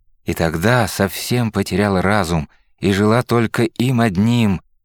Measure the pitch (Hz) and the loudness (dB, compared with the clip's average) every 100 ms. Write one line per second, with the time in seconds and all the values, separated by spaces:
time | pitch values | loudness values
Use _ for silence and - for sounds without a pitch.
0 | _ _ - 87 82 82 101 123 101 - | _ _ -8 -2 -2 0 0 2 0 -2
1 | 98 - - 123 113 104 98 92 104 95 | -2 -4 -4 -2 -2 -2 -2 0 0 0
2 | 90 107 85 82 71 _ _ - 95 98 | 2 0 0 -2 -4 _ _ -4 -2 2
3 | 107 117 123 117 110 - 117 - 120 123 | 2 2 2 0 0 -2 -4 -2 -2 0
4 | 117 87 113 120 110 85 _ _ | 0 2 2 2 2 -2 _ _